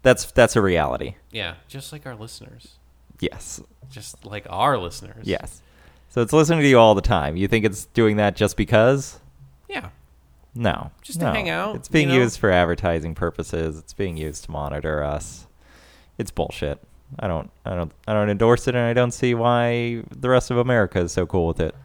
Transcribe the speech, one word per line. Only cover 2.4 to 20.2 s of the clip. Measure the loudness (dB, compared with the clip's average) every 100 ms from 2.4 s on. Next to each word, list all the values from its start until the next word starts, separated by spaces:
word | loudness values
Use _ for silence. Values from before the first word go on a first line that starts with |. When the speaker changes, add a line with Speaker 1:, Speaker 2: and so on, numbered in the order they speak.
| -20 -20 -20 _ _ _ _ -8
Speaker 1:
Yes. | -8 -8 -16 -16 -18 _ -20
Speaker 2:
Just | -18 -18 -20
like | -14 -14 -10
our | -2 0 0
listeners. | -4 -10 -18 -12 -4
Speaker 1:
Yes. | -4 -6 -18 _ _ -20 _ _
So | -2
it's | 2
listening | 4 4 4
to | 6
you | 8
all | 8
the | 6
time. | 2 0 0 -2
You | 0
think | 2
it's | 0 -4 -4
doing | 2 2 4
that | 0 2
just | -2 0
because? | 2 4 4 2 -4 -16 -20 _ -20 _ -14
Speaker 2:
Yeah. | -14 -14 -20 _ _ _ _ _
Speaker 1:
No. | -4 -2 -2 -8 _
Speaker 2:
Just | -12 -4
to | -2
Speaker 1:
No. |
Speaker 2:
hang | -2 -4
out, | -4 -6
Speaker 1:
It's | -8 0
being | 0 4
Speaker 2:
you | 2
know? |
Speaker 1:
used | 2 0
for | 2
advertising | 2 2 0 -2 -2 -6 -6
purposes. | -6 -6 -8 -6 -6 -8
It's | -16
being | -8 -6 -6
used | -10 -10
to | -12
monitor | -10 -8 -6 -6 -4
us. | -4 -6 -10 -16 -20 _ _ -20 -20 _ _ -12
It's | -8
bullshit. | -4 -6 -4 -6 -8 -14 -20 _ -8
I | -6
don't, | -6 -8 _
I | -8
don't, | -6 -8 -10 -4
I |
don't | -2 0
endorse | 2 4 4 2
it, | 0
and |
I | 0
don't | 2 0
see | 0 -2
why | 2 2 2 0 -2 -4 -6 -12
the | -6